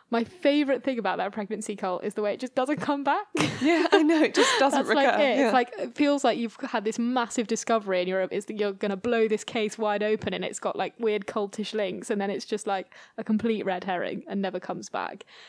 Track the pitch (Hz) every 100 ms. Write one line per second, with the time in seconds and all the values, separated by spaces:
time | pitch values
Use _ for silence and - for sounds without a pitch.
0 | _ 233 226 - 285 294 277 262 - 247
1 | 196 185 185 202 196 214 214 202 196 180
2 | 208 214 208 - 254 - 262 294 - 285
3 | 285 330 415 330 - - 277 339 339 -
4 | 311 320 285 - 508 494 277 277 214 220
5 | 277 202 277 247 254 247 247 415 262 -
6 | 294 285 254 220 233 - 262 233 208 226
7 | 233 254 233 - 208 226 - 226 202 185
8 | 180 190 185 - 202 220 208 196 208 196
9 | 240 233 220 208 - 247 214 214 214 208
10 | 208 214 202 185 180 - 202 - 190 -
11 | 220 208 202 - 202 - 202 214 196 185
12 | - 208 196 190 - 214 - 196 - -
13 | - - 220 214 233 220 190 180 185 180
14 | 92 180 - 196 196 180 - 175 - -
15 | 90 - - -